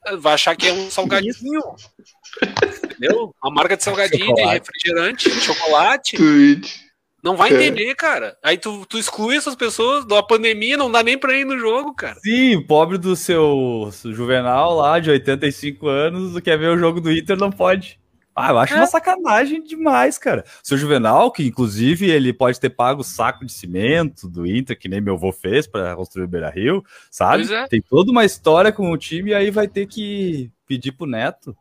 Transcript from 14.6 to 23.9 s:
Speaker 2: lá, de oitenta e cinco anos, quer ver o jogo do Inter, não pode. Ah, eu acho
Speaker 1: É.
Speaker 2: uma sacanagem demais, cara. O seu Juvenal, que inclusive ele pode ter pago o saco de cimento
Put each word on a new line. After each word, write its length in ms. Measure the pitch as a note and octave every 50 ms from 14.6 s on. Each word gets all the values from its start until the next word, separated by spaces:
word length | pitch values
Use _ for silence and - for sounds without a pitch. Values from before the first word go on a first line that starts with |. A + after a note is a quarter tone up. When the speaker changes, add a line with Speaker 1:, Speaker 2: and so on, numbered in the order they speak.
| D3 E3+ F3 D#3+
Speaker 2:
lá, 220 | D3 C#3+ D#3 E3+
de 120 | E3 D#3
oitenta 340 | D3 C3+ C3+ - C3+ C3+ D#3+
e 60 | D3
cinco 360 | C3+ - - D3 C#3+ - - D3+
anos, 520 | C3+ C#3 D3 D#3+ E3 F#3 F#3 F#3 F3 F3
quer 160 | E3+ - E3 D#3
ver 120 | D#3 E3
o 100 | E3+ F3
jogo 200 | E3+ E3 E3 F3
do 120 | E3 E3
Inter, 260 | D#3 E3 D#3+ - G3 F#3
não 140 | G3+ G3+
pode. 480 | G3 - F3+ F3+ F#3 G3 F#3 - - _ _ _ _ _ _ _ _
Ah, 140 | - - E3
eu 80 | D3 A#2
acho 140 | B2 - C#4+
Speaker 1:
É. 40 | D#4
Speaker 2:
uma 100 | D#4+ -
sacanagem 720 | - E4 D#4+ F#4 F#4 F#4+ F4+ C#4+ G#3+ G#3+ C4 C#4 D4+ D#4+
demais, 560 | D#4 D#4 D#4+ D#4+ D#4+ D#4 C4+ B3 B3 C4+ - -
cara. 260 | - C4+ F#3+ A2+ - - - - _
O 40 | -
seu 100 | C#3+ C#3
Juvenal, 540 | D3 D3 D3 C3 A#2 A2 A#2 C#3+ G#3 B3
que 120 | A#3+ - D#3+
inclusive 640 | B2+ - - B2+ A2+ G2+ G#2 A#2 C3 E3 E3+ G3 F#3+
ele 220 | E3 D3 C3+ B2 A#2+
pode 260 | - C3 B2 B2+ -
ter 100 | - B2+
pago 300 | - _ A#2+ B2 C#3 D3
o 20 | C3
saco 420 | - - - A#2 A#2 C3 - C3+
de 60 | B2
cimento 760 | - - - F2+ F2 F#2 G2+ A#2+